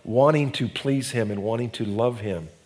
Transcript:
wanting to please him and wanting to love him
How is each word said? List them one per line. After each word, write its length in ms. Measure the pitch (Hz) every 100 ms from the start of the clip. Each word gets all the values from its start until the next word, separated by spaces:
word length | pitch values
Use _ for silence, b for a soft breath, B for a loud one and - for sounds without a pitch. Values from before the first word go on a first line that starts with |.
wanting 480 | - 113 139 156 143
to 140 | - 117
please 440 | - 139 139 131
him 180 | 120 104
and 140 | 101
wanting 260 | 101 113 120
to 140 | - 110
love 360 | 101 120 120
him 280 | 107 90 80 -